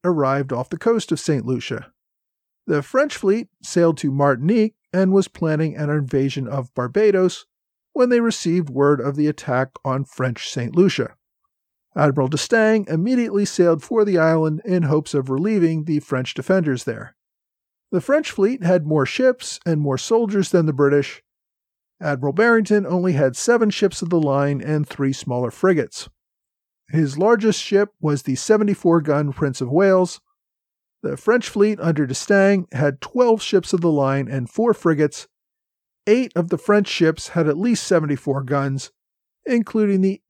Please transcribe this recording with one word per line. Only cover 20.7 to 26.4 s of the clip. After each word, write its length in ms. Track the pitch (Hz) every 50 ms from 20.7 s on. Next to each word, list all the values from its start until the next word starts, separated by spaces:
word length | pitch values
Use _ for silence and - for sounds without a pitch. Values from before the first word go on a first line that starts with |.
British. 500 | 143 131 147 139 143 147 135 - - - _ _ _ _ _ _ _ _ _ _ _ _ _ _ _ -
Admiral 320 | 170 156 143 131 135 143
Barrington 520 | 139 175 226 240 233 226 208 - 208 208 196
only 280 | 135 175 180 175 185
had 240 | 160 139 147 131 123
seven 340 | - - - 240 233 226 214
ships 320 | - - 208 190 - -
of 80 | 190 165
the 100 | 180 165
line 400 | 156 143 135 139 139 143 143 135
and 280 | - 143 151 151 147 -
three 240 | - - 139 135
smaller 400 | 135 - - - 123 123 123 113
frigates. 560 | - - - 190 185 151 120 - - - - - - _ _ _ _ _